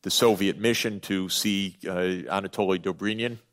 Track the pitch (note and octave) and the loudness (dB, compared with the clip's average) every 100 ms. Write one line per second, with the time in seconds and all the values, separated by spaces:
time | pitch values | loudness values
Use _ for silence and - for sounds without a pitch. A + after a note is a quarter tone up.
0 | F#2+ - A#2+ G2+ G2 - A2+ A#2 A#2 G2+ | 0 4 4 6 2 2 0 2 -2 -4
1 | - G2 F#2 - G#2+ G2 G2 - F2+ F2+ | -4 -2 0 -2 0 0 -2 -6 -4 0
2 | F#2 F#2 - G2 F#2+ - F#2+ F#2 F#2+ E2+ | 0 -2 -2 -4 -4 -2 0 2 0 -2
3 | G2+ A2 A#2 A#2 _ | -4 -2 -4 -6 _